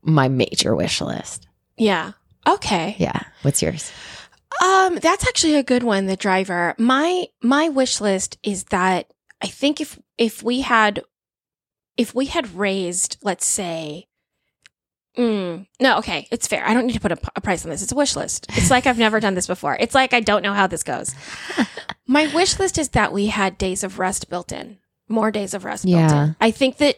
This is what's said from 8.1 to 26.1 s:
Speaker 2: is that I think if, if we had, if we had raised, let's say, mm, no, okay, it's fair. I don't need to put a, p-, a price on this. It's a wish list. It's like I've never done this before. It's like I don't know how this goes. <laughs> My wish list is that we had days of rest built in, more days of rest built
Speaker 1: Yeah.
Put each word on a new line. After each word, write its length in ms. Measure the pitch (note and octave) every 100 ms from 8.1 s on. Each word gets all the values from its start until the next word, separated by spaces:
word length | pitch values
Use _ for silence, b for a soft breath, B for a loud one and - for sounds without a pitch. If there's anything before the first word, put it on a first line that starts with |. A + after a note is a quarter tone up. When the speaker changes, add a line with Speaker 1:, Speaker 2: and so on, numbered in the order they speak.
| F#3+ - -
Speaker 2:
is 220 | - F#3+ -
that 460 | F#3+ F#3 F3+ - _ _ -
I 60 | G3
think 320 | - C#4 D4
if, 200 | D4+ - _ -
if 240 | A3+ -
we 200 | A3 B3
had, 420 | C4+ A#3 G#3+ G3+ - _ _ _ _ _ _ _ _ -
if 180 | A#3 A#3
we 100 | C4+
had 300 | E4+ A#3+ F3
raised, 640 | G3+ F#3+ F3 F3+ - -
let's 240 | G3+ F3+ -
say, 640 | - F3+ E3 D#3 D3+ - _ _ _ _ _ _ _ _ _ _ -
mm, 520 | A#3 G#3+ F3+ E3+ G3 -
no, 180 | C4 G3
okay, 280 | A3+ E3+ -
it's 160 | A#3+ -
fair. 200 | - -
I 60 |
don't 140 | A#3 B3+
need 60 |
to 60 | A3+
put 120 | -
a, 60 | E3+
p-, 100 | - -
a 60 |
price 220 | G#3 F3+ E3
on 40 |
this. 120 | D3
It's 80 | G3
a 40 | B3+
wish 200 | C#4+ -
list. 320 | - - -
It's 220 | - -
like 160 | B3+ C4
I've 100 | A#3
never 220 | A3 G#3+
done 160 | G#3+ F#3
this 120 | -
before. 300 | F3+ D3 -
It's 140 | A#3
like 200 | C4+ C4
I 80 | B3
don't 200 | A3 G#3
know 100 | G3+
how 120 | G3+ F#3+
this 180 | F#3
goes. 300 | - B2+ - C3+ B B B F4+
<laughs> 460 | A3+ - - - -
My 200 | C#4+ D#4
wish 240 | D#4 F#4 -
list 200 | F#4+ -
is 120 | C#4+
that 220 | A#3+ G#3
we 140 | G3 G#3
had 300 | G#3 F#3+ F#3+
days 260 | F#3+ F#3
of 160 | F#3+ F#3+
rest 300 | F#3 F#3+ -
built 220 | F3+ -
in, 260 | - - G3 _ _ -
more 220 | A3 A3
days 240 | G#3 G3
of 120 | G3+ F#3+
rest 200 | - F#3
built 120 | F3
Speaker 1:
Yeah. 260 | D#3